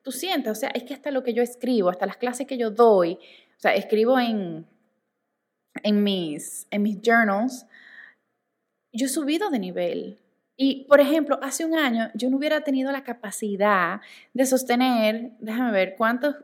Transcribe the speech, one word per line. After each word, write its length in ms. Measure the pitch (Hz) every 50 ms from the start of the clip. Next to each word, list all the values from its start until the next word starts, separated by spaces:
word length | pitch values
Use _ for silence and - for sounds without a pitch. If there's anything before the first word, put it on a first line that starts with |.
tú 100 | _ 269
sientas, 440 | 254 - 339 381 370 294 - 220 214
o 40 | 214
sea, 100 | - -
es 140 | - 240 240
que 100 | - 277
hasta 160 | - - 294
lo 120 | 277 262
que 120 | 254 247 220
yo 80 | 240
escribo, 480 | 240 240 - - - 254 254 220 180 180
hasta 160 | 180 185 196
las 100 | 185 -
clases 300 | - 240 247 240 247 269
que 120 | - 269 240
yo 120 | 233 220
doy, 440 | 202 226 240 226 208 185 175 170 185
o 460 | - - - - - _ _ _ _
sea, 140 | - 190 -
escribo 440 | 202 196 - 220 214 226 240 262 254
en, 480 | 240 233 220 208 190 170 160 165 160 - _ _ _ _ _ _ _ _ _ _ _ _ _ _ _ _ _ _ _ _ - -
en 200 | - 208 208 208
mis, 640 | 208 202 196 185 170 156 147 156 - - - - - -
en 120 | 208 208
mis 160 | 202 214 202 185 -
journals, 600 | 233 233 233 220 202 196 202 240 254 - - - _ - - - - - - - - _ _ _ _ _ _ _ _ _ _ _ _ _ _ _ _
yo 140 | - 226 269
he 20 | 262
subido 420 | - 330 285 277 311 339 427 392
de 80 | 285 220
nivel. 600 | 185 180 175 180 175 175 - - - 196 - - _ _ _ _ _ _ _ -
Y, 260 | 269 269 269 - -
por 140 | - 285 285
ejemplo, 380 | 285 262 311 330 285 285 269 -
hace 240 | 277 269 - - 330
un 120 | 320 320
año 340 | 320 294 254 233 226 226 - -
yo 160 | 214 247 254
no 60 | 262
hubiera 260 | 269 294 302 302 302
tenido 280 | 302 285 269 262 262 269
la 140 | 277 269 277
capacidad 960 | 247 233 - - 202 - - 220 208 202 185 202 208 202 185 175 170 190 214 - - - - - _ -
de 100 | 240 269
sostener, 840 | 262 262 254 254 - 240 240 254 254 247 226 214 214 220 226 233 247 - -
déjame 320 | 214 220 220 240 254 240
ver, 240 | 208 190 185 185 -
¿cuántos 380 | - 226 226 240 247 294 294 285 -